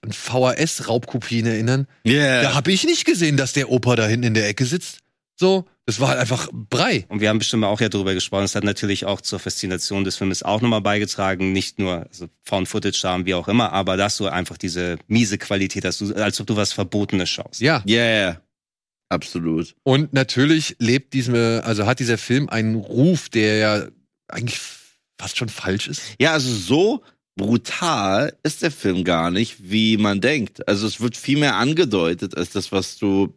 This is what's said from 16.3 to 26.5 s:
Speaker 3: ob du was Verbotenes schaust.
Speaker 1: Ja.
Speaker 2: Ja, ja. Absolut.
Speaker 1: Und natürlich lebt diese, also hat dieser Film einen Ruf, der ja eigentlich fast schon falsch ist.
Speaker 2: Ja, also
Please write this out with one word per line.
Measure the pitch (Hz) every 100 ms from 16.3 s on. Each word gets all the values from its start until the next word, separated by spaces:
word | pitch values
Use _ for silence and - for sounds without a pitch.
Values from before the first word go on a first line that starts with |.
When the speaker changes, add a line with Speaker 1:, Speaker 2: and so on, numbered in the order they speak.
| -
Speaker 3:
ob | 104
du | 107
was | 101
Verbotenes | - 92 104 101 98 90
schaust. | - - -
Speaker 1:
Ja. | 127 147 98
Speaker 2:
Ja, | 113
ja. | 117 110 92 82 _ _ _ _ _ _ -
Absolut. | 82 - 87 82 80 82 -
Speaker 1:
Und | 135 135 151
natürlich | 135 131 123 143 160 151 -
lebt | 113 131 -
diese, | 135 120 120 117 113
also | - 104 104
hat | 127
dieser | 120 113
Film | - 127 147
einen | 113 110 110
Ruf, | 101 117 156 170 -
der | 117 107 107
ja | 107 104 - _ _ _ -
eigentlich | - 117 - - - - _ _ -
fast | - -
schon | 113
falsch | - - 101 -
ist. | 143 - -
Speaker 2:
Ja, | 151
also | 156 127